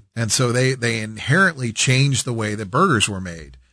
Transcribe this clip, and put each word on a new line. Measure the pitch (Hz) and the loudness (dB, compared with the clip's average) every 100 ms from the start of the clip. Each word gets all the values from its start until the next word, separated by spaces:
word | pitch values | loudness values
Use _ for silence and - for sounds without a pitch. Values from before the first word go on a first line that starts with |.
| - | -6
And | 113 113 | -6 -2
so | - 123 | 0 2
they, | 120 131 | 2 0
they | 131 117 113 | 0 -2 -2
inherently | 110 110 113 170 190 143 120 | -6 -8 0 4 4 0 -6
changed | 107 - 131 143 123 | -2 2 4 4 2
the | - | -2
way | 117 107 | -2 -2
that | 104 101 | -4 -2
burgers | 123 190 117 104 | 2 4 4 0
were | 95 | -4
made. | 92 85 73 - _ | -8 -12 -16 -20 _